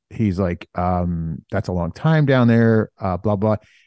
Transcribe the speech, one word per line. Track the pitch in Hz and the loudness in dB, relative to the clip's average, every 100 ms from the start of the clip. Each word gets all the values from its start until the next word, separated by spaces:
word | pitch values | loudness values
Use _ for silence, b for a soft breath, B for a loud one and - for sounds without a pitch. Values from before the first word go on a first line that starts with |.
| _ | _
He's | - 107 90 | -4 -2 0
like, | 95 87 - - | -2 -4 -8 -4
um, | 90 90 87 85 82 78 - | -2 0 -2 -4 -6 -8 -8
"That's | 98 - | -6 -4
a | |
long | 90 85 | -4 -4
time | - 160 160 143 | -2 0 2 2
down | 131 117 | 4 4
there, | 117 113 110 - - | 4 4 2 0 -6
uh, | 101 90 | -6 -4
blah, | 107 | -2
blah." | 104 107 107 b b | 0 0 -2 b b